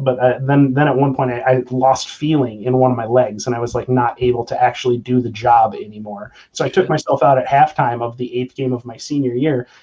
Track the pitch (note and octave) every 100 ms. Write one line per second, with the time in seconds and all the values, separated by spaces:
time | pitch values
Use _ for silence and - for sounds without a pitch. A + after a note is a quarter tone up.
0 | C3+ B2+ B2+ C3+ C3+ C#3+ C#3 C3 D3 B2+
1 | C#3 C3 B2+ A#2+ C3 C3 B2 B2+ C3 C3
2 | - - D3+ D3+ A#2 G#2+ B2 C3 B2+ A#2
3 | A2+ B2 G#2+ G#2+ B2+ A#2 A#2 A#2+ A2 B2+
4 | A#2+ - B2 A#2+ A#2 B2+ B2 - B2 A#2+
5 | B2 B2 A#2 G#2 A#2+ A#2 G#2+ G#2 G#2 G#2+
6 | G#2 G2+ G#2 - _ - C3+ F#3+ F3+ D3+
7 | - C3+ D3 C3 B2 C#3 D3+ - B2+ A#2+
8 | A#2 A#2+ B2 B2 B2+ - C3 B2 A#2+ A2+
9 | - C#3+ B2+ B2 D#3 B2+ A#2+ _